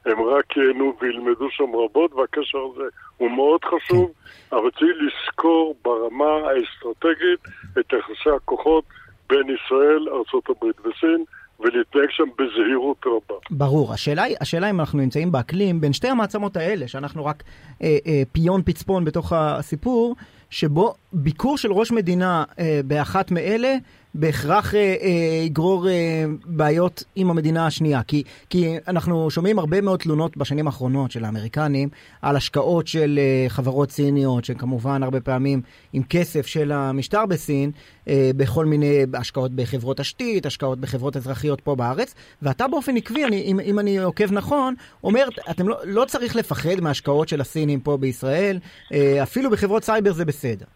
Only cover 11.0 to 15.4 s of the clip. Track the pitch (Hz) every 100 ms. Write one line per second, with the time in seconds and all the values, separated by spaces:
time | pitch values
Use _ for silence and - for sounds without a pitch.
11 | 160 165 - - - _ 117 120 113 139
12 | 139 - 147 120 131 110 110 131 139 135
13 | 131 113 - 98 - 143 139 151 117 110
14 | 147 151 240 - 143 165 202 185 147 147
15 | 131 147 170 143